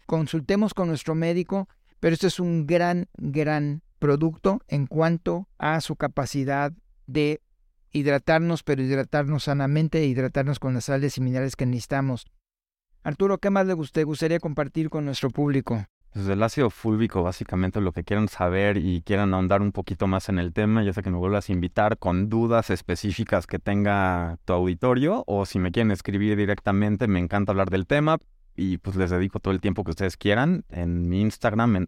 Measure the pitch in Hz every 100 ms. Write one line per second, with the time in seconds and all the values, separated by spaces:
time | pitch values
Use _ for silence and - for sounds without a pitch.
0 | - 160 151 160 139 202 214 - 175 156
1 | - 160 165 170 175 196 190 _ _ -
2 | 165 165 185 - 175 165 147 170 175 175
3 | 175 - 147 143 151 151 147 151 _ -
4 | 147 143 160 160 190 196 - 143 139 156
5 | 160 170 - 170 196 - 151 160 - 151
6 | 143 - 127 143 135 139 147 165 _ _
7 | - 139 147 151 _ _ _ _ _ 147
8 | 143 143 - 160 170 165 - 135 131 135
9 | 131 151 143 147 - 139 135 151 160 165
10 | 147 123 131 139 139 143 131 127 - 135
11 | 139 131 127 127 135 - 127 123 - 139
12 | 135 123 - _ _ _ _ _ _ _
13 | 160 143 196 190 202 196 190 175 147 160
14 | 151 147 160 165 165 143 143 160 156 156
15 | 143 131 135 131 147 135 120 117 98 _
16 | - 104 98 98 113 - 120 - 113 107
17 | 113 95 87 - - 92 92 107 95 85
18 | 87 104 104 - 90 92 101 101 85 87
19 | - 101 101 92 92 101 101 98 92 92
20 | 98 95 - 92 87 92 107 110 101 95
21 | 95 87 90 101 - 92 87 - 107 113
22 | 92 90 104 113 117 117 - 90 - 90
23 | 104 90 110 98 - 90 - 101 101 101
24 | 92 90 85 85 - 90 90 87 127 123
25 | 147 - - 101 95 98 92 101 110 95
26 | - 98 104 104 101 101 - 98 104 104
27 | 104 92 87 101 101 98 95 95 92 143
28 | 151 160 _ _ _ - 95 87 98 92
29 | 90 90 95 - 95 95 101 95 90 82
30 | 95 - 101 107 151 180 - 87 87 87
31 | 87 92 107 - 120 107 117 95